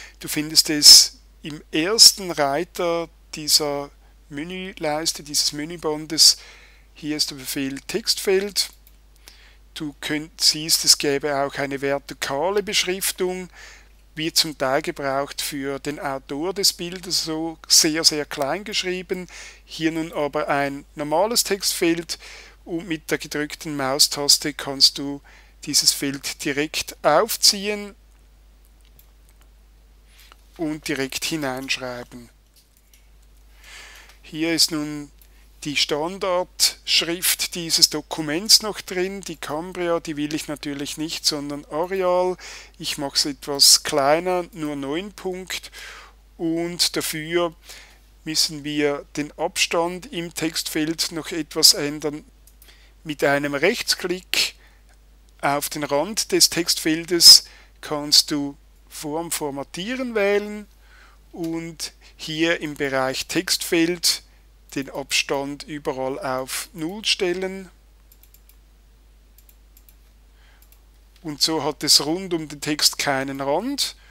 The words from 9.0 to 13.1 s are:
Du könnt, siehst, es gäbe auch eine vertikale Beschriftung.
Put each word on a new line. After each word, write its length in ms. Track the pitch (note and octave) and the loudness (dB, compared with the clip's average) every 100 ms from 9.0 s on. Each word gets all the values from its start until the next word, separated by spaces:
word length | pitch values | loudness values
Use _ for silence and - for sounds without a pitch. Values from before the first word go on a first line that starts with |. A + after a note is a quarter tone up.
| - - - - - - - | -20 -20 -20 -20 -20 -20 -18
Du 200 | - D3+ - | -10 -10 -8
könnt, 400 | - D3+ D#3+ - | -4 -4 -4 2
siehst, 440 | - D#3 D#3+ - | 2 2 2 0
es 140 | D#3 - | 2 2
gäbe 380 | D3 C#3 D3+ C#3 | 2 0 0 0
auch 180 | C#3 - | 0 -2
eine 260 | C#3 C#3 | -4 -2
vertikale 800 | C#3 C#3 - C#3+ - C#3 F3 G#3 | -2 -2 -4 -6 -4 0 0 0
Beschriftung. 880 | G3 F#3 F3+ F#3+ - | 0 0 0 -2 -2